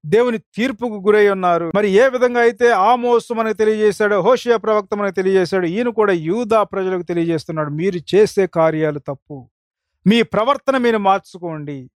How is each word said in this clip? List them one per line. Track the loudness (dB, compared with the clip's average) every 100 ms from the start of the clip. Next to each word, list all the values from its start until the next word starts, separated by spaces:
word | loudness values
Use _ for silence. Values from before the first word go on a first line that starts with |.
| 0
దేవుని | 0 0 -2
తీర్పుకు | _ -4 -4 -4 -8
గురై | -4 2 4 4
ఉన్నారు. | 2 0 0 0 -2
మరి | 2
ఏ | 4 2
విధంగా | 2 0 2
అయితే | 0 2 0
ఆమోసు | 2 2 2 2 0 0
మనకు | -4 -4
తెలియజేశాడో, | 0 0 2 0 2 0 2
హోషేయ | 2 0 2 -2
ప్రవక్త | 2 -2 -2 -4
మనకు | -4 -2
తెలియజేశాడో, | 0 0 0 -2 -2
ఈయన | -2 -4
కూడా | 0 0
యూదా | 0 -2 -4 0 0
ప్రజలకు | 0 -4 -4 -6
తెలియజేస్తున్నాడు, | -4 -4 -2 -4 -4 -6 -6
మీరు | -2 -4 -4 -2 2
చేసే | 2 2 -2
కార్యాలు | 2 0 2 -4 -4
తప్పు, | -10 -14 _ -20 -20 _ _ _ _ _ 2
మీ | 2
ప్రవర్తన | 2 0 0 -2 0 0
మీరు | 0 0
మార్చుకోండి | 0 0 _ -14 -10 -10 -10 -12 -16